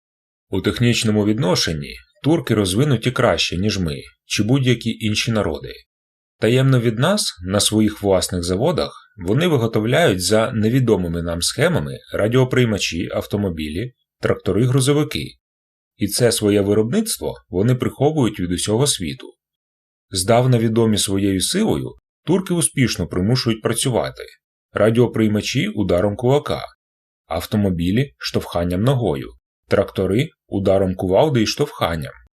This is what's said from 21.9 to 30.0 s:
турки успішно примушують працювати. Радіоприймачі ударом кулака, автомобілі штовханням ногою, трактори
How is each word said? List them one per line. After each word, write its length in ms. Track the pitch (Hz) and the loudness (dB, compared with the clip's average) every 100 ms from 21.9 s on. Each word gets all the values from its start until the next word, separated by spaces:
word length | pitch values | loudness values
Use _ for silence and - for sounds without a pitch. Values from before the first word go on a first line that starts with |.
| - _ _ | -12 _ _
турки 300 | - 190 190 | -2 0 0
успішно 540 | 170 - - 117 - 85 | -2 -2 0 0 0 -4
примушують 540 | 90 98 127 113 113 | -2 0 0 0 -2
працювати. 600 | 135 131 135 107 - - - - _ _ _ | -2 -2 0 0 -2 -6 -18 -20 _ _ _
Радіоприймачі 960 | 95 107 117 117 113 110 107 101 127 202 | 0 2 4 2 2 0 0 -2 -4 -2
ударом 480 | 107 92 90 101 104 | -2 0 0 0 0
кулака, 500 | 120 143 - 78 - _ _ _ _ _ - | 0 0 0 -6 -8 _ _ _ _ _ -8
автомобілі 880 | 82 - 107 98 85 87 107 147 - | -8 -2 0 0 0 0 0 -2 -8
штовханням 640 | - 101 - 85 87 90 | -6 -6 -4 -4 -2 0
ногою, 500 | 117 127 104 69 50 - _ _ - | 0 0 0 -4 -8 -18 _ _ -2
трактори 640 | - 98 - | 0 0 -2